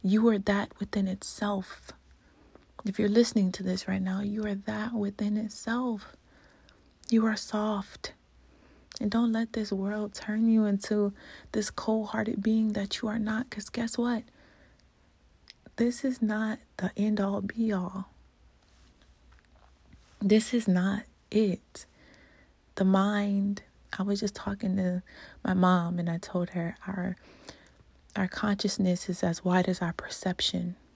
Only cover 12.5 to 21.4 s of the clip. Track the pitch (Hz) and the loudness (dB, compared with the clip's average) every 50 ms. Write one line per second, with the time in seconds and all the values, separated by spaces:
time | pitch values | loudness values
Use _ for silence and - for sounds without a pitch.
12.5 | 220 226 220 214 208 208 196 202 - - - 214 208 226 208 214 220 220 254 - | 4 4 2 2 0 -2 -4 -4 -4 -4 -4 -2 -2 0 -2 0 -2 -2 -4 -4
13.5 | - 214 202 - - 233 233 233 - - 240 240 240 220 - - _ - - - | -6 -8 -8 -6 -4 -4 -4 -2 -2 0 0 0 0 -2 -4 -8 _ -20 -20 -20
14.5 | _ _ - _ _ _ _ _ _ _ _ _ _ _ _ _ _ _ _ - | _ _ -20 _ _ _ _ _ _ _ _ _ _ _ _ _ _ _ _ -20
15.5 | - _ _ - _ - 233 240 247 - - 269 254 - 226 214 214 214 220 220 | -20 _ _ -20 _ 0 0 0 2 0 -2 -4 0 0 0 0 0 0 -2 -2
16.5 | 220 - - _ _ - 185 185 - - 202 214 214 202 196 196 202 202 196 202 | -4 -6 -10 _ _ -4 -4 -4 -2 0 0 2 2 2 2 0 0 -2 -4 -4
17.5 | - 226 226 220 208 185 180 180 185 190 190 - - - - _ _ _ _ - | -2 -2 0 0 0 0 -2 -4 -6 -8 -10 -10 -14 -20 -20 _ _ _ _ -20
18.5 | _ _ _ _ _ _ - - _ _ - _ - _ _ - - - _ _ | _ _ _ _ _ _ -20 -20 _ _ -20 _ -20 _ _ -20 -20 -20 _ _
19.5 | _ - - _ _ _ _ - - - - _ - _ 208 196 208 220 220 - | _ -20 -20 _ _ _ _ -20 -20 -20 -20 _ -8 _ 4 6 6 6 4 4
20.5 | - 240 226 - 185 180 180 196 196 208 - - _ _ _ _ - 208 | 0 0 2 4 4 4 4 2 0 -2 -6 -10 _ _ _ _ 2 2